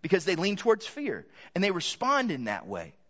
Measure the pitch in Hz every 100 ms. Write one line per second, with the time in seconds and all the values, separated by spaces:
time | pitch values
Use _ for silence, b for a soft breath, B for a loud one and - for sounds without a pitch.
0 | - 185 170 175 190 202 240 220 - -
1 | 285 104 - B B 175 202 180 - -
2 | 247 277 247 143 113 101 - 95 82 -